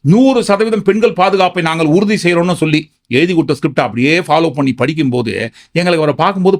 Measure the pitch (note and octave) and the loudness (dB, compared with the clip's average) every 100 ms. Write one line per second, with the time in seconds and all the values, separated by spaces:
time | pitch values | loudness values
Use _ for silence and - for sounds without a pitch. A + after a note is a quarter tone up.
0 | C3+ G#3 C4+ B3+ G#3 G3+ A3+ G#3+ F#3+ G#3 | 4 4 4 2 0 0 0 0 0 0
1 | A3+ F3 F#3+ G3 F3+ F3+ E3 E3 D#3+ E3 | 0 0 0 2 0 0 -4 0 2 2
2 | G3+ G#3 E3+ F3 F3 E3 D#3 D3+ - _ | 2 0 0 0 -2 -2 0 -2 -4 _
3 | _ A#2+ F3 E3+ D#3 D3 D3+ B2+ B2+ A2 | _ -2 0 0 -2 -2 -2 -2 -4 -2
4 | C3 E3 D#3 D#3 D#3+ C#3 C3+ - B2+ D#3+ | 0 0 0 0 0 -2 -4 -2 -2 0
5 | C#3 B2 A2+ G2 A2+ - _ E3 F3+ E3 | -2 -2 -4 -6 -10 -12 _ -4 0 0
6 | D3+ C3+ F3 F#3+ F#3 G3 | 0 0 -2 2 2 2